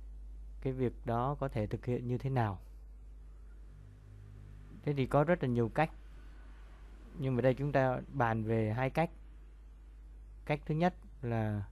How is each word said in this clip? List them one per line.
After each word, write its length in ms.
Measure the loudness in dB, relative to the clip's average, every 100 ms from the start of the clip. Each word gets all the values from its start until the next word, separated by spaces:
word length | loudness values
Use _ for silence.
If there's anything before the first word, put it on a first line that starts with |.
| -12 -12 -12 -12 -12 -4
cái 120 | -2
việc 200 | 2 2 0 0
đó 300 | 2 2 0
có 80 | 0
thể 200 | 0 0
thực 180 | 0 0
hiện 220 | 0 0
như 100 | 0
thế 120 | 2
nào. 300 | 4 2 0 -8 -16 -16 -16 -16 -16 -16 -16 -16 -16 -16 -16 -16 -18 -16 -16 -14 -14 -14 -14 -14 -6
Thế 100 | 0
thì 120 | 2 6
có 180 | 6
rất 200 | 6 4
là 60 | 4
nhiều 200 | 4 4
cách, 220 | 4 2 2 -16 -16 -16 -16 -16 -16 -16 -16 -18 -16 -14 -4
nhưng 160 | 0 4
mà 60 |
đây 120 | 6
chúng 180 | 4 4
ta 300 | 4 4 2 -2
bàn 300 | 2 4 4
về 300 | 2 4 4
hai 160 | 2 2
cách. 200 | 2 0 0 -16 -16 -18 -18 -18 -18 -18 -16 -16 -16 -16 -10 -2
Cách 140 | 0 2
thứ 100 | 4
nhất 200 | 4 2 -14 -6
là, 420 | 0 2 2 2 -2